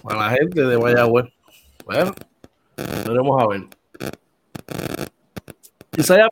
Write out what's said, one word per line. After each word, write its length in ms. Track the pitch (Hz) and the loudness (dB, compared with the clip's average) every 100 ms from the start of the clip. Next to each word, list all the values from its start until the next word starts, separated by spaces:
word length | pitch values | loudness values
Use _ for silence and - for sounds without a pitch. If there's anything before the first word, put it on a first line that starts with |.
a 100 | - 107 | -8 -4
la 140 | 107 | 0
gente 340 | 127 170 175 | 2 0 0
de 140 | 127 120 | 2 2
Mayagüez. 480 | 120 120 120 120 123 _ _ - _ - | 4 4 4 2 0 _ _ -20 _ -18
Bueno, 300 | - 113 185 - - _ - _ _ - - - 110 | -6 -2 -2 -4 -18 _ -20 _ _ -12 -8 -6 -2
veremos 360 | 120 139 131 | 0 2 2
a 40 | 110 | 2
ver. 140 | 101 90 - _ - - - _ _ _ - - - - - - _ _ - - - - _ - - | -2 -10 -20 _ -16 -14 -16 _ _ _ -18 -14 -10 -10 -10 -12 _ _ -20 -20 -20 -20 _ -10 -2
Isaiah 320 | 151 185 220 | 4 4 4